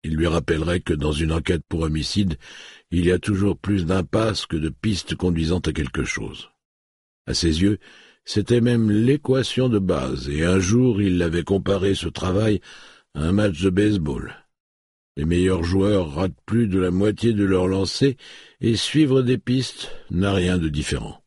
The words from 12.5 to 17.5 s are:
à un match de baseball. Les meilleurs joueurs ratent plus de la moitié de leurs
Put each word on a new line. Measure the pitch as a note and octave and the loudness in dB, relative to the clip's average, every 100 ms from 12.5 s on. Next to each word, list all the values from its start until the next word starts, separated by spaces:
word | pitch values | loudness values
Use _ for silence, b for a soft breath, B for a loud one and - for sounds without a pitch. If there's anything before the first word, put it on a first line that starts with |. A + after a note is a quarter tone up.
| G2+ B B B B B C#2+ | 0 B B B B B -4
à | |
un | D#2 | 0
match | G2 G#2 D#2 | 2 2 2
de | F#2+ | 0
baseball. | F#2 G#2+ G2+ D2 B1+ - - _ _ _ _ _ _ _ - | 2 2 0 -2 -6 -8 -14 _ _ _ _ _ _ _ -6
Les | D#2 | 0
meilleurs | E2+ F#2 F#2 | 2 2 0
joueurs | E2+ F#2+ G2 G2+ E2 | 0 2 4 2 0
ratent | C#2+ F2+ - - | -2 -4 -4 -2
plus | A2 A2+ | 0 2
de | F#2 | 2
la | F2+ | 2
moitié | F2+ G#2 F#2+ A2+ | 2 0 2 0
de | G#2 | 2
leurs | G2 | 2